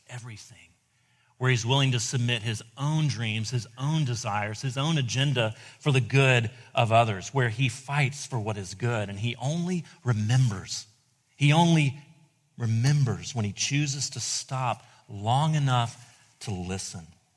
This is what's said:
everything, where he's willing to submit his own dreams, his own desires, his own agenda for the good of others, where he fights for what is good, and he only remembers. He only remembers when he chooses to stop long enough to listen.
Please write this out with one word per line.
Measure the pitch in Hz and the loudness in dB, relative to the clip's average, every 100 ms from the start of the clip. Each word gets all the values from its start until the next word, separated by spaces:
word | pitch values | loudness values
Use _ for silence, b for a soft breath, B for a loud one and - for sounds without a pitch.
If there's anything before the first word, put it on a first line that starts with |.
| - | -16
everything, | 123 120 104 - 110 - _ _ _ _ _ _ - | -16 -14 -16 -18 -20 -20 _ _ _ _ _ _ -2
where | 127 | 2
he's | 123 113 | 2 2
willing | 139 135 | 2 2
to | 123 | 0
submit | - 135 120 117 | -2 0 0 -2
his | 113 110 - - | -4 -6 -8 -6
own | 143 156 147 | -2 0 0
dreams, | 104 110 110 107 | 0 -2 -2 -2
his | 123 101 - | -4 -6 -6
own | 143 160 131 | -2 0 0
desires, | 117 117 104 104 107 | -2 -4 -2 -4 -6
his | 135 135 | -6 -4
own | 151 160 | 0 0
agenda | 120 127 143 127 110 - B B | 0 0 0 0 0 -4 B B
for | 151 | 2
the | 135 | 2
good | 104 135 135 123 110 B B | 4 4 6 4 2 B B
of | B 113 | B 4
others, | 117 113 95 - | 6 4 0 -4
where | 135 120 | 0 0
he | 107 131 | 0 -2
fights | - - 143 131 - - | -2 -4 0 0 -2 -8
for | 123 | -6
what | 107 104 | -4 -6
is | 90 92 | -8 -6
good, | 120 117 101 | -2 -2 -4
and | 98 | -4
he | 120 - | -6 -4
only | 135 170 175 180 - B 123 | -4 -2 -2 -4 -6 B -2
remembers. | 107 104 127 127 98 - - - _ _ _ _ - | 0 2 4 4 0 -8 -12 -12 _ _ _ _ 0
He | 143 | 4
only | 156 170 160 139 131 - _ _ _ _ - | 6 6 4 2 -2 -12 _ _ _ _ -6
remembers | 113 113 131 147 123 90 87 120 | -2 2 2 4 2 -2 -6 -4
when | |
he | 101 | -4
chooses | 92 - 139 147 139 - | -4 -2 0 -2 -4 -6
to | 127 | -6
stop | - - - 131 127 107 B B B | -6 -6 -6 -4 -2 -4 B B B
long | 101 107 131 156 156 | -6 0 2 4 2
enough | 139 123 117 - B B B B | 2 2 0 -4 B B B B
to | - | -8
listen. | 92 90 95 - 87 82 - _ | -6 -4 -6 -8 -12 -16 -20 _